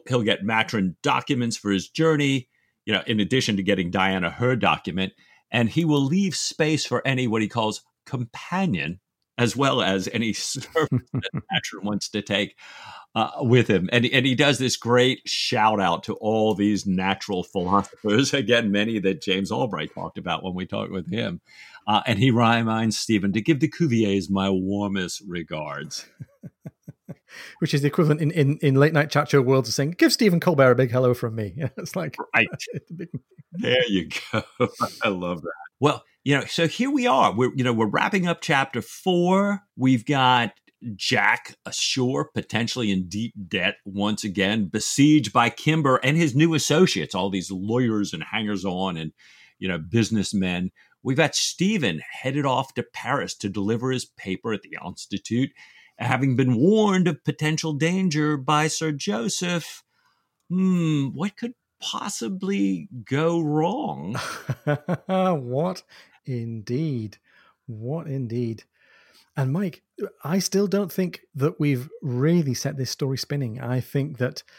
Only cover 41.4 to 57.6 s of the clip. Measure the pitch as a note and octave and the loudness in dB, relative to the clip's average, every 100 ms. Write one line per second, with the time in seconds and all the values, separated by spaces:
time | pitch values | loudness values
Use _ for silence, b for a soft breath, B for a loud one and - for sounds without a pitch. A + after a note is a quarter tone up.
41.4 | - - - - - - B2+ C#3 - A2+ | -2 -18 -10 -6 -4 0 0 0 -4 -6
42.4 | - A2+ A#2+ B2+ A2 F#2+ F2+ G2+ A#2 - | -4 -2 -2 -2 0 0 -2 -6 -8 -10
43.4 | F2+ F#2+ F#2 - G2 G2 G#2 G#2 A2 F2+ | -6 -2 -2 -4 -8 -4 -2 -2 -4 0
44.4 | F#2+ A2+ F#2 G#2+ - - D3 D3+ A2 C3+ | 0 0 -2 -4 -2 4 6 6 4 2
45.4 | A#2 - D3+ D#3+ C#3 B2+ C3 D#3 D#3+ A#2+ | 2 0 0 2 2 2 2 2 2 4
46.4 | E3 D#3+ - D3 F#3 F#2+ D2 F#2 G2 F#2+ | 4 2 2 4 4 2 -4 -2 -2 -2
47.4 | E2+ F#2+ G2+ A#2+ A#2+ G#2+ F#2+ E2+ D#2 G#2+ | -4 -6 -2 0 0 0 -2 -6 -8 -6
48.4 | G#2+ G2+ G2 F2+ F#2+ E2 D#2+ - b b | -4 -4 -4 -4 -4 -4 -8 -12 b b
49.4 | b b F#2+ F2 E2 A2+ G#2+ A2 F#2 G2+ | b b -6 -6 -2 0 2 0 0 0
50.4 | F#2 F2+ F#2 - b b A#2+ C3+ D3+ - | 0 -2 -4 -8 b b -4 0 0 0
51.4 | - - F#3 A3 A#2 D#2+ - - C3 C#3 | -4 0 0 0 -2 -4 -8 -8 -6 -2
52.4 | C#3 B2+ C3+ - - - A2+ C3+ F2+ - | 0 0 -2 -6 -10 -8 -4 -4 -4 -6
53.4 | G#2 G2+ G2+ A#2 B2+ C3 - - G2 F#2 | -6 -4 -2 -2 -2 -4 -6 -12 -8 -6
54.4 | A#2 G#2 - - E2+ G2 - G2+ - A#2 | -6 -8 -8 -14 -14 -14 -8 -8 -4 -2
55.4 | C#3 - B B B B A#2+ B2+ C3+ B2 | -2 -6 B B B B -4 0 0 2
56.4 | B2+ A2+ E3 A3 G#3 F#3 F3 D#3 - - | 2 4 4 4 4 2 2 0 -4 -4
57.4 | D3+ D#3 | -2 -2